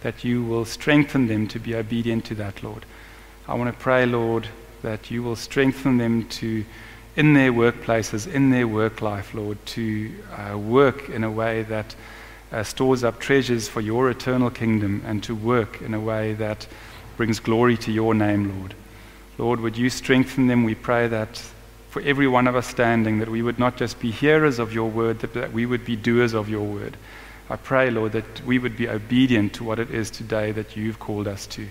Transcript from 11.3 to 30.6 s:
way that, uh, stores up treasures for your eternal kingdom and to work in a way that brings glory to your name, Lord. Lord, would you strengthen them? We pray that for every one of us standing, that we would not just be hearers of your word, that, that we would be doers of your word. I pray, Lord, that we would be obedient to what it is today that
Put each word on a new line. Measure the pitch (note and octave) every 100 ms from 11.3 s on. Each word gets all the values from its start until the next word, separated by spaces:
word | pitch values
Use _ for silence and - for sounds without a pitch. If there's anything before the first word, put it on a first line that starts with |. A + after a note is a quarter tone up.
way | G#2+ A2+ A2+
that, | A2 A2 G#2+ - - - - - -
uh, | A2
stores | G#2 - C3 B2+ A#2
up | A2
treasures | - C#3 B2 A#2 A2
for | A#2+
your | G#2+ A2+ C3
eternal | A#2 C3 B2+ A#2+
kingdom | - A2+ A2 G#2 G2+ B2
and | G#2
to | G2+
work | A2+ A2 B2 G#2 -
in | B2+
a | G#2+
way | A2 A2 A2
that | G#2+ G#2+ G#2+ - - - - - -
brings | A2+ G#2+
glory | - A2+ B2 A2+
to | A#2
your | A2 A2
name, | A2 G#2 G2+ G2+ F#2+
Lord. | F#2+ - - - - - - -
Lord, | A#2 A#2+
would | A2+ A2+
you | B2
strengthen | - - C3 B2+ - B2+
them? | A#2+
We | A2+ G#2+
pray | - A#2+ A#2+
that | A2 A2 - - - - - -
for | -
every | C#3+ C#3 C#3
one | B2+ B2
of | B2
us | -
standing, | - A#2 A#2 A2 G#2+
that | A2+
we | A2+
would | A#2+ A#2
not | B2 -
just | A#2 -
be | A#2+
hearers | G#2 D3 D#3 D#3 A#2+
of | A2
your | A2+ A2+
word, | A2 A2+ A2+
that, | A#2+
that | A#2+ B2+
we | A2+ A#2+
would | B2
be | A2 A2+
doers | A2+ A#2 A#2+ A2
of | G#2+
your | G#2+
word. | G#2 G2+ A2 - - - - - -
I | -
pray, | - C3 C3
Lord, | A2+ A2
that | A2 G#2+ - B2
we | B2+
would | B2 A2
be | A#2
obedient | A2 G#2+ B2 C3 A2+ G#2
to | -
what | A2+ A2
it | A#2
is | A#2+ G#2
today | - A2+ A2 G#2+
that | G#2+